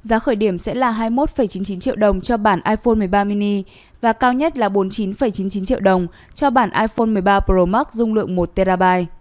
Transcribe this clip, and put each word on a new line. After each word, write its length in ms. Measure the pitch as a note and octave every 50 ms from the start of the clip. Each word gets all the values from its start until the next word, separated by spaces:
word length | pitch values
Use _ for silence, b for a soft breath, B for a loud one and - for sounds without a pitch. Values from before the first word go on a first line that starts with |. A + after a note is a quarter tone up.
| _
giá 160 | G#3+ A3+ A3+
khởi 160 | - D4+ A#3
điểm 240 | G3+ A3 G#3 F3+ F3
sẽ 160 | - A3 -
là 160 | B3 B3+ A#3+
hai 180 | A3 A3 A3+ A3+
mươi 60 | A#3
mốt 140 | B3+ D4 D#4
phẩy 180 | - - B3
chín 160 | F#3+ - F#3 G3
chín 160 | F#3+ G3 F3+
triệu 160 | - B3+ -
đồng 260 | G#3 G#3+ G#3 G3 F#3
cho 160 | F#3 - A#3+
bản 240 | A3 G#3 G#3+ F#3+ E3+ -
iPhone 300 | - A3 A3 - A#3+ A3+
mười 120 | A3 G3+
ba 160 | F3+ G3 G3+ G3+
mini 400 | G3+ G#3 G#3 G#3 G#3 G3+ G3 F#3 b b b b b b b
và 120 | - A#3 A3+
cao 200 | - B3+ B3 B3
nhất 240 | B3+ D4 E4 D#4+
là 120 | C4 A3 G3+
bốn 140 | G3 G3+ F#3+
mươi 80 | F#3+
chín 220 | G3+ - G#3 F#3+ G3+
phẩy 180 | - C#4 A3+
chín 180 | F#3 - F#3 G3
chín 160 | F#3+ G3+ F#3
triệu 140 | F#3+ B3+ -
đồng 280 | G3+ F#3+ F#3+ F#3 F3+ E3+ B B B B B
cho 160 | - D4 C#4
bản 200 | A#3 C4 A#3 - - -
iPhone 260 | A3 A3 - - A#3
mười 140 | A3 A3 G3
ba 180 | F3+ G3 G3+ G3
Pro 260 | F#3+ - F#3+ F#3 F3+
Max 220 | F3 G3 A#3 D4 -
dung 220 | - A3 A#3 A3 G#3+
lượng 220 | G#3+ - - F#3
một 200 | F3+ F3 E3+ -
terabyte. 500 | - F#3+ F#3 F#3 F3+ F#3+ F#3 F3+ F3+ F3+ E3 - -